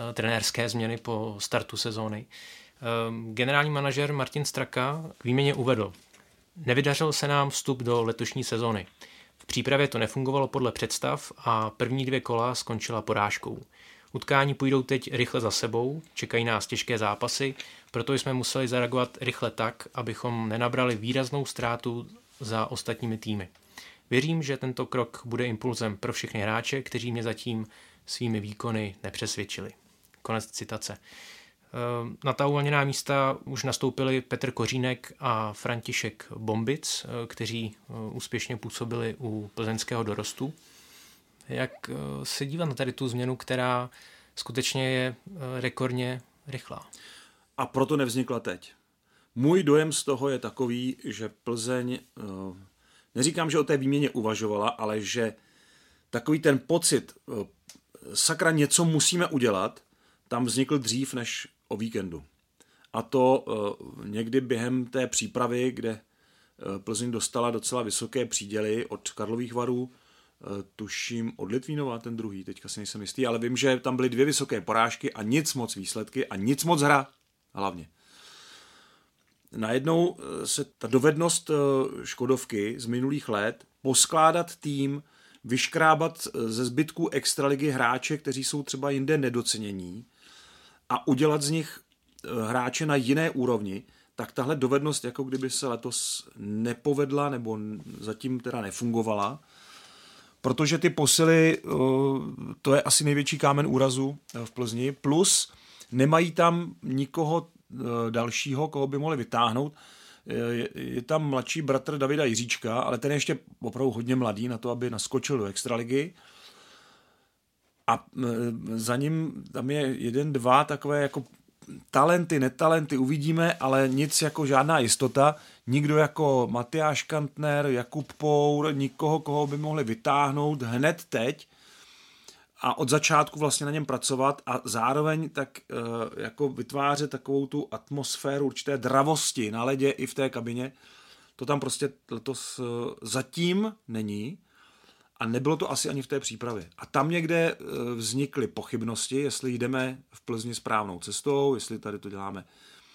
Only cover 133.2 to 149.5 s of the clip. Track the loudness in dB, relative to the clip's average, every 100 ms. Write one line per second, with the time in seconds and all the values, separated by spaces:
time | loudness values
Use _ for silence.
133.2 | 2 0 0 0 -2 -2 -2 -2 0 2
134.2 | 2 0 -4 -6 -4 0 2 2 2 0
135.2 | -2 -6 -8 -8 -10 -8 -4 -4 -6 -6
136.2 | -8 -2 -2 -2 -6 0 2 2 -2 -4
137.2 | -2 0 0 -2 -4 -8 -6 -6 -4 -4
138.2 | -2 0 0 -2 -2 -2 2 4 6 4
139.2 | 0 0 -2 0 0 2 2 2 -4 -2
140.2 | -2 -2 -6 -6 -6 -10 -20 -20 -20 -20
141.2 | _ -8 -2 0 0 -2 -4 -6 -12 -10
142.2 | -6 -8 -8 -6 -4 -4 -6 -8 -4 -4
143.2 | -4 0 0 2 0 -6 -8 -6 -4 -4
144.2 | -8 -10 _ _ _ _ _ _ _ -6
145.2 | -2 0 2 0 0 -2 -2 -4 -4 -4
146.2 | -4 -8 -8 -8 -10 -16 -4 0 2 2
147.2 | 2 2 2 0 -6 -6 -4 -4 -2 -2
148.2 | -2 -2 -2 -4 -6 -4 -4 -4 -4 -2
149.2 | -2 -2 -4